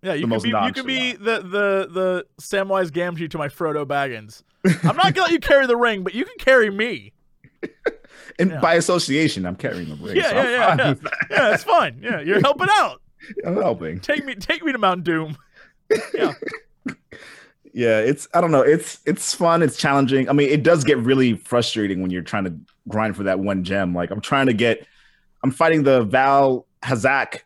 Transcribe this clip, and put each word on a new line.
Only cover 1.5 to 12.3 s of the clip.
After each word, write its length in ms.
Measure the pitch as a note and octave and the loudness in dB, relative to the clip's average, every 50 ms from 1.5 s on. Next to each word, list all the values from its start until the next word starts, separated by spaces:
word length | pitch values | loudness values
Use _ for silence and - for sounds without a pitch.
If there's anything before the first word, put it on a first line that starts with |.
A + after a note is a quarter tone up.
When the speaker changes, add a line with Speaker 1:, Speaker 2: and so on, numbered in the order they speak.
| F3+ G#3 G#3 G3+ G3 G3 F#3+ - E3+ | -2 -2 0 0 0 0 -2 -4 -4
Speaker 1:
the 340 | F#3 F#3 F#3 F3+ F3+ - _ _ - | -2 -2 -2 -2 -4 -6 _ _ -20
Samwise 500 | - - - G3 G3 F#3+ F#3+ F#3+ F#3 E3 | -12 -6 -4 -4 -2 0 0 -2 -2 -2
Gamgee 400 | C#3 E3+ F3 F3+ F3+ D#3+ E3+ D#3 | -4 -4 -4 -4 -4 -6 -8 -8
to 80 | - D#3+ | -6 -8
my 100 | D3+ C3+ | -8 -8
Frodo 360 | - - E3+ D#3+ D3 D3+ D3 | -6 -6 -6 -4 -2 -4 -4
Baggins. 580 | C3 C#3+ C#3+ C#3 C#3 A#2+ A2 G#2+ G#2+ A2 - _ _ _ _ _ F#3+ E3 - - | -2 -2 -2 -2 -4 -6 -12 -14 -18 -20 -20 _ _ _ _ _ 0 0 2 2
"I'm 140 | - - | 0 2
not 180 | D#4+ F#4 F#4+ - | 4 2 2 4
gonna 120 | F#4+ F#4 | 2 2
let 40 | E4 | 2
you 80 | E4+ D#4 | 0 0
carry 260 | - - D4+ C#4 C4+ | 2 4 4 4 6
the 100 | B3 A#3+ | 4 2
ring, 260 | A#3+ A#3+ A#3+ A3 G3 F#3 | 2 2 0 0 -2 -6
but 120 | F#3+ F3 | -6 -6
you 100 | A3 E4 | -6 -8
can 100 | G#4+ B4+ A4 | -4 -6 -2
carry 320 | - C4 C4 B3+ A3+ G#3 | 4 6 6 6 6 4
me." 420 | G3 G3 A3 B3 G3+ B2+ G2+ G#2 _ _ _ _ _ _ _ - _ _ - - _ _ _ - - - _ - _ - - - - - | 0 -2 -4 -4 -4 -8 -12 -18 _ _ _ _ _ _ _ -20 _ _ -14 -14 _ _ _ -6 -6 -6 _ -20 _ -20 -20 -20 -4 -2
Speaker 2:
And 120 | E3+ F#3 | -2 0
Speaker 1:
Yeah. 100 | E3+ C#3+ | 0 0
Speaker 2:
by 140 | D3+ E3 E3 | 2 4 4
association, 680 | E3+ D#3 - F3+ F3 - - C3+ D3+ D#3+ D3+ - - F#2 | 4 4 2 0 0 0 0 0 0 2 0 0 -2 -6
I'm 80 | F2 F#2 | -6 -6
carrying 320 | - - B2+ - F2+ F2 D#2 | -6 -8 -8 -8 -8 -10 -10
the 60 | D2+ | -12
ring, 220 | D2 E2 F#2+ - | -12 -12 -4 -2
Speaker 1:
Yeah, 140 | F#4+ - D4 | -2 0 0
Speaker 2:
so 40 | G#3 | 0
Speaker 1:
yeah, 60 | B3+ C4+ | 0 0
Speaker 2:
I'm 80 | B3 | 0
Speaker 1:
yeah, 160 | A#3+ B3 A3+ - | 0 2 2 2
Speaker 2:
fine 100 | E3 D3+ | 2 2
Speaker 1:
yeah. 100 | C4 F#3 | 2 0
Speaker 2:
with 120 | C3+ - D3+ | 0 -2 -4
that. 160 | - - - - - | -10 -8 -8 -8 -2
Speaker 1:
Yeah, 240 | - - C#4 G#3+ - | 0 2 2 2 2
it's 100 | - - | 0 0
fine. 340 | - - E4+ C4+ G3+ A2+ C3 G3 | 2 2 2 2 0 -4 -10 -8
Yeah, 180 | A#3 A#3 E3 | -6 -6 -6
you're 200 | C#3+ D#3+ | -2 0